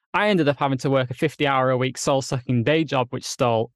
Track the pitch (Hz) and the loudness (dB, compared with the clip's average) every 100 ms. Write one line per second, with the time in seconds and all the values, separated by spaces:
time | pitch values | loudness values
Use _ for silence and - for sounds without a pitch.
0 | _ 175 208 190 143 135 143 135 147 135 | _ -2 2 2 2 0 0 -2 0 0
1 | 123 127 160 - 143 135 131 127 131 120 | 0 -2 -4 0 0 2 2 0 -2 -4
2 | - 135 131 135 - 123 113 160 160 135 | -2 0 -2 -6 -2 0 2 2 0 -2
3 | 120 123 - - 127 113 117 | -2 -6 -8 -2 0 2 -2